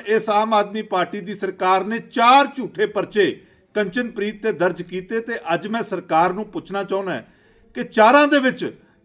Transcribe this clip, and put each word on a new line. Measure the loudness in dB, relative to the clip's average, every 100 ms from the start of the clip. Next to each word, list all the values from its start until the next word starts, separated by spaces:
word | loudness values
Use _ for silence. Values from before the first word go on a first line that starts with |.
| 0
ਇਸ | 0 2
ਆਮ | 0 2
ਆਦਮੀ | 2 0 -4
ਪਾਰਟੀ | -4 -2 -2 -6
ਦੀ | -10 -6
ਸਰਕਾਰ | -6 -2 2 2
ਨੇ | 0 -6
ਚਾਰ | -4 2 6 6 6 -2
ਝੂਠੇ | -8 -2 -2
ਪਰਚੇ | -2 -2 2 0 0 _ _ _
ਕੰਚਨਪ੍ਰੀਤ | -4 -2 -2 -6 -4 -6 -4
ਤੇ | -4
ਦਰਜ | 0 -2 -2
ਕੀਤੇ | -8 -10 -6 -6
ਤੇ | -6 -8 -4
ਅੱਜ | -4 -2
ਮੈਂ | -6
ਸਰਕਾਰ | -6 -8 -2 0 0
ਨੂੰ | -2 -8
ਪੁੱਛਣਾ | -12 -8 -8
ਚਾਹੁੰਦਾ | -4 -4 -4 -8 -10 _ _ _ _
ਕਿ | -10
ਚਾਰਾਂ | -4 4 6 6 4
ਦੇ | 4
ਵਿੱਚ | 2 -2 -8 -10 _ _